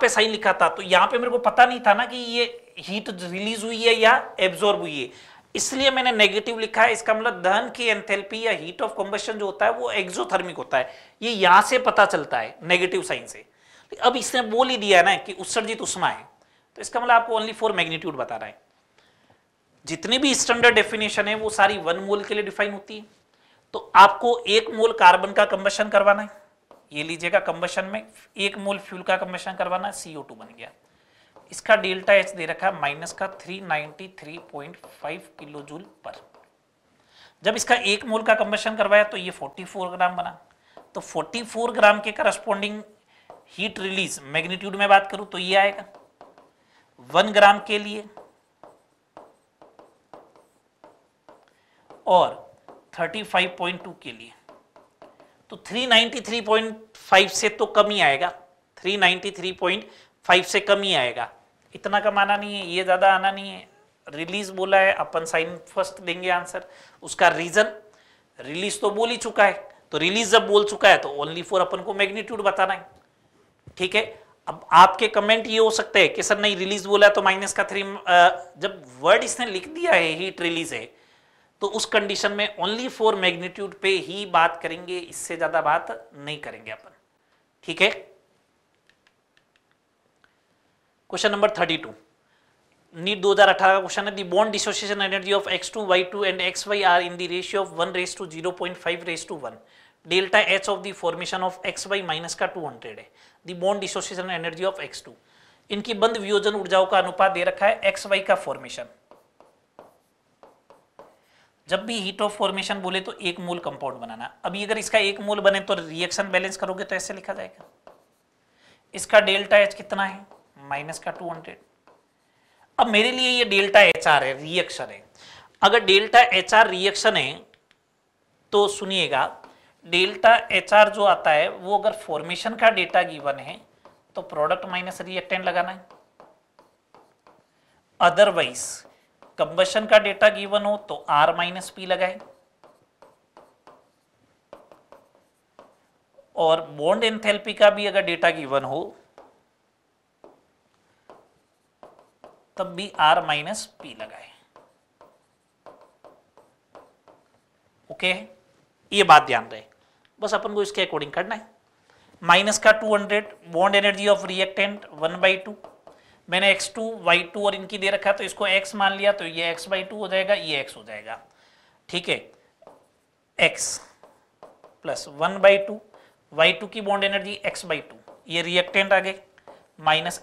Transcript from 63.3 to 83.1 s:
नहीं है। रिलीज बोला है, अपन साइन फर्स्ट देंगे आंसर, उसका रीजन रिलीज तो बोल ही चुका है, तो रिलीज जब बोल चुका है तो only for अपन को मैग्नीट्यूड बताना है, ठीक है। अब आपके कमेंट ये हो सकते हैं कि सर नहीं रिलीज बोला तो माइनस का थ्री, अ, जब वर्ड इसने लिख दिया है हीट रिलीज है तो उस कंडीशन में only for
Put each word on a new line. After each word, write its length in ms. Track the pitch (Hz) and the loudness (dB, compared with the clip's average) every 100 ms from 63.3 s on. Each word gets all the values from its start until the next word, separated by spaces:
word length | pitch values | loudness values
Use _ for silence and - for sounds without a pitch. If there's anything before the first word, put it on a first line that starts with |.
नहीं 200 | 196 196 | -4 -12
है। 180 | 185 - _ _ _ - | -16 -20 _ _ _ -16
रिलीज 440 | 147 165 196 196 | -12 -8 -8 -8
बोला 280 | 190 190 190 | -6 2 4
है, 140 | 190 | 4
अपन 300 | 196 151 165 | 2 -4 -6
साइन 320 | 165 165 165 175 - | -2 -4 -4 -8 -10
फर्स्ट 320 | - 185 - | -6 -6 -6
देंगे 280 | 180 175 185 | -10 -6 -2
आंसर, 360 | 180 175 185 - - - _ | -2 -4 -14 -16 -20 -20 _
उसका 260 | 156 - 180 | -16 2 2
रीजन 420 | 156 170 180 214 - - _ _ _ _ - | 2 0 2 2 -2 -20 _ _ _ _ -20
रिलीज 420 | 123 160 196 - | -12 -6 -6 -2
तो 100 | 208 | -2
बोल 200 | 202 233 | -2 -4
ही 60 | 240 | -4
चुका 260 | 233 214 | -6 4
है, 80 | 202 180 - - _ | 4 2 -12 -20 _
तो 60 | 151 | -2
रिलीज 320 | 165 208 220 | 0 0 4
जब 160 | 220 202 | 4 6
बोल 160 | 208 | 4
चुका 240 | 208 208 202 | 2 4 6
है 100 | 156 | 6
तो 180 | 139 143 | 4 -6
only 200 | 147 165 | -6 -6
for 160 | 165 190 | -2 0
अपन 220 | 175 185 | 0 -4
को 120 | 185 | -8
मैग्नीट्यूड 480 | 196 196 208 208 226 | -2 -2 -2 -8 -2
बताना 320 | 196 196 196 | -2 2 0
है, 140 | 190 - _ _ _ _ _ _ _ - - | 0 -8 _ _ _ _ _ _ _ -20 -8
ठीक 160 | 185 | -2
है। 100 | 208 220 - _ _ - | 0 -2 -12 _ _ -14
अब 180 | 156 - | -14 6
आपके 340 | 165 - - 220 | 10 10 8 0
कमेंट 380 | 214 208 226 220 | 0 2 0 2
ये 120 | 220 | 2
हो 120 | 220 | 2
सकते 280 | 220 214 202 | 2 0 4
हैं 120 | 165 | 4
कि 80 | - | 2
सर 160 | 175 208 | -2 0
नहीं 180 | 208 190 | 0 -2
रिलीज 300 | 190 202 185 | -4 -4 0
बोला 220 | 202 202 | 6 6
तो 140 | 208 | 6
माइनस 300 | 190 190 196 | 2 0 -4
का 120 | - | -4
थ्री, 180 | 196 196 | -4 -4
अ, 720 | 196 196 - 175 175 - - - | -6 -8 2 6 6 4 -12 -8
जब 260 | 196 190 135 127 | -8 -8 -20 -2
वर्ड 240 | 151 226 | 2 2
इसने 220 | 254 - 240 | 2 -6 -6
लिख 220 | 185 285 | -6 -8
दिया 240 | 320 339 | -6 0
है 200 | 190 165 | 2 2
हीट 260 | 156 190 175 | -4 -8 -6
रिलीज 320 | 170 165 156 | -6 -4 -8
है 100 | 120 117 _ _ _ _ _ _ _ | -10 -12 _ _ _ _ _ _ _
तो 40 | 202 | -6
उस 160 | 214 - | -6 -2
कंडीशन 460 | 214 202 190 202 | -2 -2 -4 -4
में 240 | 202 208 - | -2 -6 -4
only 320 | 180 220 254 | -6 -4 -8
for 200 | - 220 | -2 0